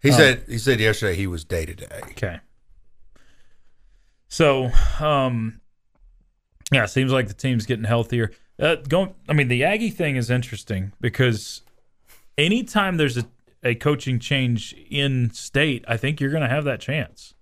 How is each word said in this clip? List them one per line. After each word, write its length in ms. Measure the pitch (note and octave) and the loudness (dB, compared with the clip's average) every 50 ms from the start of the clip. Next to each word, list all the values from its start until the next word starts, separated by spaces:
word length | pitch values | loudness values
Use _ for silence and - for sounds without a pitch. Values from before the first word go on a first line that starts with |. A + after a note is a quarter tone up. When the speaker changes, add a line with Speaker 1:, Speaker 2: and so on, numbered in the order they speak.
Speaker 1:
He 80 | - C#3 | 4 4
Speaker 2:
Um, 60 | D3 A#2+ | 6 6
Speaker 1:
said, 260 | D3+ C3+ B2+ A#2+ - - | 6 6 4 0 -4 -8
he 100 | A#2 A#2 | -8 -4
said 220 | A2 C3+ B2+ A2 | 0 0 2 4
yesterday 360 | A2 A2 G#2+ - A2 G2+ F2 | 4 2 2 2 0 -2 -2
he 120 | F2 G2 F#2+ | -2 -4 -4
was 180 | F2 E2+ D#2+ | -4 -8 -8
day 200 | - F2+ E2+ D#2+ | -6 -6 -4 -4
to 80 | E2 F2 | -6 -10
day. 280 | - - - - E2 D#2 - | -14 -16 -16 -16 -16 -16 -16
Speaker 2:
Okay. 300 | - - - G2 E2+ D#2+ - _ - _ _ _ - - - - - - - - - - - - - - - - - - - - - _ - - _ - _ _ _ _ _ _ | -10 -6 -6 -6 -6 -10 -16 _ -20 _ _ _ -20 -20 -20 -20 -20 -20 -20 -20 -20 -20 -20 -20 -20 -20 -20 -20 -20 -20 -20 -20 -20 _ -20 -20 _ -20 _ _ _ _ _ _
So, 440 | - - E3 D3 C3+ C3 C3 B2 A#2+ - - - - - | -2 2 4 4 4 2 0 8 8 8 8 8 2 0
um, 600 | D3+ D3+ D3 C#3 C3 C3 B2 A#2 A2 A2 A2+ - - - _ _ _ _ _ _ - - _ - _ _ _ _ _ _ _ _ - - | 0 2 2 2 2 0 0 -2 -4 -4 -8 -10 -20 -20 _ _ _ _ _ _ -20 -20 _ -20 _ _ _ _ _ _ _ _ -6 0
yeah, 140 | C#3 C3+ A2 | 0 0 0
seems 260 | G2+ - C3+ C3+ C3 | 0 0 0 0 2
like 160 | C3 C3 B2 G2 | 0 0 0 -2
the 40 | G2+ | -6
team's 320 | - - C3+ B2+ A#2 G2+ | -6 -4 -2 -2 -2 -2
getting 200 | - B2 A2 A2 | -2 -4 -4 0
healthier. 460 | G#2+ A#2+ A#2 A2+ - - A#2+ A2+ G#2 - _ - _ _ - | 0 0 0 0 -2 -2 -2 -2 -2 -6 _ -20 _ _ -2
Uh, 160 | - D3+ E3+ | 0 0 0
going, 400 | - - C#3 C#3+ F3+ G3 F#3+ - - - - | 0 -2 -2 0 0 0 -2 -6 -16 -6 0
I 40 | D3+ | 2
mean, 140 | D3+ C#3 B2 | 2 2 2
the 160 | B2 B2 C3+ | 2 2 2
Aggie 260 | F3 G3+ A3 A#3 G#3+ | 2 0 0 -2 -4
thing 280 | - - F3 D3+ C#3 B2+ | -2 -2 -2 -2 0 -2
is 120 | A#2+ G#2+ | 0 0
interesting 640 | B2+ B2+ A#2+ - - G2+ - - G#2+ F#2+ F#2 G2+ - - | 0 -2 -2 -4 -10 -14 -8 -6 -4 -4 -4 -6 -8 -4
because 600 | - A#2 G#2+ - B2+ B2 A2+ G#2 - - - - - - _ _ _ _ _ _ _ _ - - _ - _ - | -6 -4 0 2 2 2 2 0 -6 -12 -14 -16 -18 -20 _ _ _ _ _ _ _ _ -20 -20 _ -12 _ 0
anytime 600 | D3 F3 G#3 A#3+ - - - G#3+ G3+ F#3+ F3+ E3 | 0 2 2 0 -2 -2 -2 0 0 0 0 2
there's 200 | D3+ C3+ A#2+ A#2+ | 0 2 0 -2
a, 80 | A#2+ - _ _ _ _ _ _ - | -4 -6 _ _ _ _ _ _ -4
a 120 | B2 A#2+ | -4 -4
coaching 440 | A#2+ - D3 D3 C#3 - C3+ B2+ A#2 | 0 0 0 0 0 -2 -2 -2 -2
change 540 | - - C#3+ C3+ C3 B2 A#2+ A2 - - - - - - | -2 0 0 0 2 0 0 -2 -2 -8 -16 -20 -16 -8
in 420 | - C#3+ C#3 C#3 C3+ B2+ A#2+ A#2 | -4 -2 -2 0 0 0 0 -2
state, 540 | - - - - - C#3 D3 D#3+ C3 A#2 - - | -2 -6 -16 -4 0 0 0 2 0 -4 -4 -6
I 80 | A#2 | -6
think 240 | A2+ - C3+ D3+ D3 | -4 -2 -4 -2 -2
you're 100 | C#3+ C3+ | -2 -2
gonna 200 | C#3+ D#3+ D3+ A#2 | 0 0 0 0
have 160 | B2+ D3 D3+ | -2 -2 -2
that 160 | C#3+ B2+ A2 | -2 -4 -4
chance. 520 | - - C#3 D#3 A#2 - - - - - _ _ | -6 -6 -4 -6 -6 -8 -12 -20 -20 -20 _ _